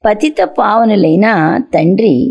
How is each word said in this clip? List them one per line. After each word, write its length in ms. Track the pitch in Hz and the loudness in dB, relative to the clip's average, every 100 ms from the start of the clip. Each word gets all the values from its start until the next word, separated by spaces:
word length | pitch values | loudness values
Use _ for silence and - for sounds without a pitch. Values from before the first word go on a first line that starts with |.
పతిత 360 | 220 208 302 302 - | -2 -2 -2 -2 -4
పావనులైన 720 | - 220 220 226 208 160 170 220 196 156 226 - | -2 -2 0 0 2 2 2 2 2 0 -2 -2
తండ్రి 440 | 160 160 190 220 127 131 | -2 0 2 0 0 -2